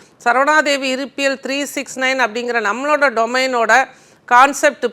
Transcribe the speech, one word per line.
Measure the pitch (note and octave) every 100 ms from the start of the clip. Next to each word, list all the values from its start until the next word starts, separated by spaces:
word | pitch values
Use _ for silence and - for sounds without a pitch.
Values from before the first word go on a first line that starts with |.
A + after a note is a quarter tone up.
| - _ A#3+
சரவணாதேவி | A#3+ C#4 D#4 D4 C#4 C4+ C4
இருப்பியல் | C#4 - C#4 C4+ B3
த்ரீ | C#4 C4+ -
சிக்ஸ் | C4 -
நைன் | B3+ C4 A#3
அப்படிங்கிற | A3 A#3+ A#3 G#3
நம்மளோட | A3 C#4+ D4 C#4 A3+
டொமைனோட | A3+ B3+ C4 B3 A3 A#3 C4 - _ _ -
கான்செப்ட் | B3 C#4 C#4 D4+ B3 A#3+